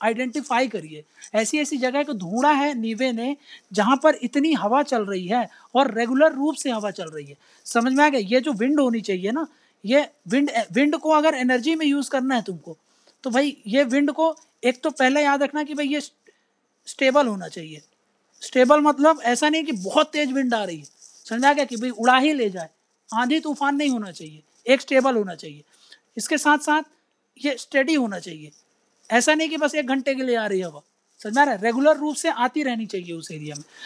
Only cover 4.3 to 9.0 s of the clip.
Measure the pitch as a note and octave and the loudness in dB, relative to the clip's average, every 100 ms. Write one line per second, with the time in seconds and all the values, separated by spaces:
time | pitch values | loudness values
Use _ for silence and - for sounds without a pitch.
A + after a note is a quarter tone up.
4.3 | C#4+ D#4 C4 G3+ C4 C#4+ A#3+ G3+ F#3+ F3+ | 0 2 2 2 0 0 -2 -2 -6 -2
5.3 | A#3 A3 - _ A#3+ C4+ A3 A#3 C4 D#4 | -2 -2 -8 _ 0 2 0 0 4 4
6.3 | C4+ D4 C#4+ C#4 A3+ G#3 F#3+ E3 D#3 C#3+ | 4 -4 -4 -4 -4 -6 -8 -10 -12 -14
7.3 | C#3+ _ _ - A#3 A#3+ C4 D4+ C#4 F#3+ | -18 _ _ -4 0 2 4 4 4 0
8.3 | B3+ C4 G#3+ B3 D4 C4 A#3 | 0 0 -2 0 2 2 0